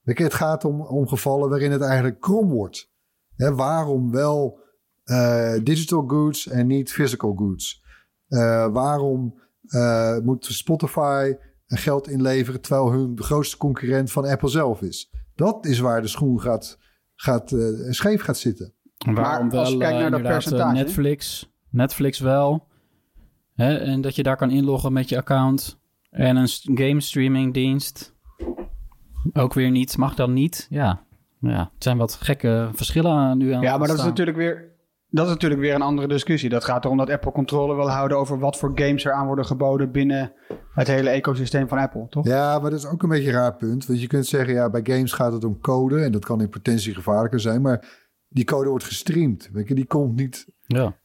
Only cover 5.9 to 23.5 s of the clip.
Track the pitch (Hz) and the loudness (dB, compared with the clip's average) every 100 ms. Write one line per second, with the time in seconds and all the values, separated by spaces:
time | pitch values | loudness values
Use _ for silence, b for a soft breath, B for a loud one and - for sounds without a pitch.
5.9 | 165 135 147 151 147 - 123 123 135 127 | -2 0 2 0 -2 -4 0 2 2 -2
6.9 | - 143 117 110 95 101 92 - - b | -2 -2 0 -2 0 -2 -2 -8 -12 b
7.9 | b b _ _ 127 117 113 113 110 135 | b b _ _ 0 2 2 2 0 0
8.9 | 147 139 131 123 113 b _ - 127 120 | 0 0 -2 -4 -8 b _ -6 0 2
9.9 | 113 113 117 117 127 - 107 - 160 151 | 2 2 0 0 -2 -4 -10 -2 -2 0
10.9 | - 143 139 139 135 b b _ 127 - | 0 0 2 0 -2 b b _ -4 0
11.9 | 143 139 139 131 131 123 127 - 139 127 | -2 -2 0 2 2 0 -4 -2 2 2
12.9 | 127 131 120 - 147 147 - 147 131 123 | 2 -2 -4 -2 0 0 -2 -2 -2 0
13.9 | 135 131 - 139 139 143 143 143 110 92 | 0 0 -2 -2 0 0 0 0 -2 -6
14.9 | - - b b - 175 214 160 123 127 | -10 -14 b b 0 0 0 0 0 2
15.9 | 117 110 - 143 120 110 113 - - _ | 0 -2 -2 0 0 0 -2 -4 -20 _
16.9 | _ _ _ - 123 - 127 113 110 120 | _ _ _ -2 -2 0 -2 0 -2 -6
17.9 | 123 202 214 - 147 127 104 95 _ _ | -2 2 0 0 -2 -2 -4 -10 _ _
18.9 | _ - 110 117 151 120 127 127 131 127 | _ -2 0 0 0 0 0 0 2 0
19.9 | - 160 151 117 156 156 127 156 131 139 | 2 0 0 0 -2 0 0 2 2 0
20.9 | - 143 147 - - - _ _ 123 - | 0 0 -2 -6 -12 -14 _ _ 0 0
21.9 | - 139 - 131 135 143 151 _ _ _ | 2 -2 0 0 2 2 0 _ _ _
22.9 | _ _ - - _ _ | _ _ -20 -20 _ _